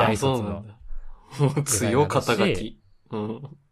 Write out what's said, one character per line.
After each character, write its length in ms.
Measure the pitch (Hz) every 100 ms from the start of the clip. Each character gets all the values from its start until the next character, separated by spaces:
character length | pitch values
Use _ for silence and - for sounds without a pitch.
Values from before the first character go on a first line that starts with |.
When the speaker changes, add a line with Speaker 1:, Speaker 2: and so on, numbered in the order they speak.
| 113
Speaker 1:
美 60 |
大 40 | 107
卒 100 | 135
の 100 | 127
Speaker 2:
そ 60 |
う 100 | 104
な 60 | 87
ん 80 | 107
だ。 120 | - - - - - - 135
も 140 | 143 147
う 20 |
強 400 | 143 131 117 127
い 40 | 147
肩 280 | 139 - 110
書 20 |
き。 0 |
Speaker 1:
デ 0 |
ザ 80 | 107
イ 20 |
ナ 40 |
ー 20 |
だ 60 | -
し。 200 | 110 - _ _ -
Speaker 2:
う 60 | 110
ん。 400 | 107 113 143 - _